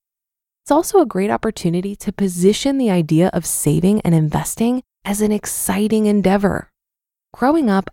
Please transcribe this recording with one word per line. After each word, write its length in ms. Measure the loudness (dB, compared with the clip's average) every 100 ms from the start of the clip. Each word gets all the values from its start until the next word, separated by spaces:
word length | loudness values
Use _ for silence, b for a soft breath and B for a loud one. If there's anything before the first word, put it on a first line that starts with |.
| _ _ _ _ _ _
It's 80 | -2
also 280 | -2 2 0
a 60 | 2
great 260 | -2 -2
opportunity 640 | -2 -4 -4 -2 -2 -6 -8
to 160 | -8
position 680 | -4 -4 2 2 4 0 0
the 140 | 2
idea 380 | 2 2 2 2
of 120 | 0 -4
saving 560 | -4 0 2 2 2
and 120 | 2
investing 680 | 2 2 -2 -6 -2 -2 -2 -6 _ -6
as 160 | -2
an 100 | 0
exciting 760 | -2 -6 -8 -4 -2 0 2 2
endeavor. 640 | 2 2 2 0 -2 -8 _ _ _ _ _ _
Growing 360 | -2 0 2 2
up, 200 | 0 -2